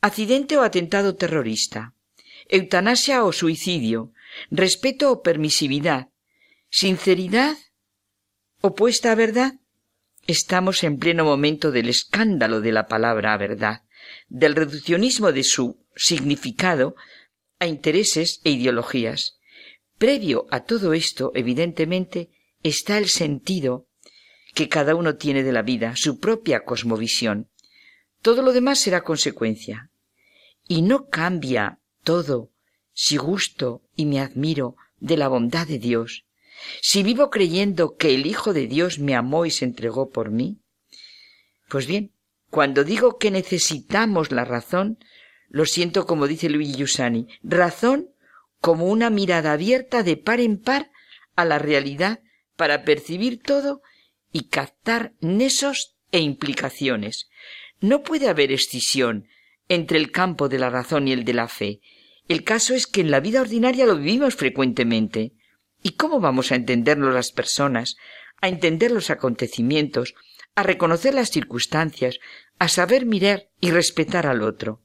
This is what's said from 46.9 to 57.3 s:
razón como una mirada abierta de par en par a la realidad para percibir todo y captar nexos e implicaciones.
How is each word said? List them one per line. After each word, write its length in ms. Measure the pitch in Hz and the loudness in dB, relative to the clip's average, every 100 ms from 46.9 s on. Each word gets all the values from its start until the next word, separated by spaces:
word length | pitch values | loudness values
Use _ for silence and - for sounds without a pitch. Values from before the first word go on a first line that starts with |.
| - 123 117 117 - | -2 0 -2 -4 -12
razón 680 | - 170 175 170 233 277 359 _ _ - _ _ | -2 2 2 0 0 0 -2 _ _ -20 _ _
como 260 | - 160 175 | 2 2 2
una 240 | 220 233 | 2 2
mirada 420 | 214 196 175 156 | 2 2 2 2
abierta 500 | 151 185 254 254 247 | 0 2 0 0 -2
de 140 | 180 151 | 0 0
par 240 | - 233 | 0 2
en 200 | 240 202 | 2 0
par 300 | - 277 294 _ _ - _ - | 0 -2 -2 _ _ -20 _ -2
a 80 | |
la 140 | 170 147 | 2 2
realidad 600 | 147 143 139 139 185 226 _ _ _ - | 2 0 0 -2 -2 -2 _ _ _ -4
para 280 | 160 147 | 0 0
percibir 560 | 135 147 - 170 240 240 | 2 0 0 -4 -4 -4
todo 420 | - 285 285 277 _ _ _ _ _ | -2 0 0 -6 _ _ _ _ _
y 160 | 160 131 | -10 -4
captar 640 | - 135 _ - 226 226 _ | -6 -6 _ -4 -2 -4 _
nexos 760 | 160 196 269 - 277 269 - _ _ | -2 0 2 0 -2 -4 -8 _ _
e 100 | 180 | 0
implicaciones. 1080 | 156 139 147 135 135 - 135 117 104 - - | 0 -2 -4 -4 -4 -2 -2 -2 -4 -10 -14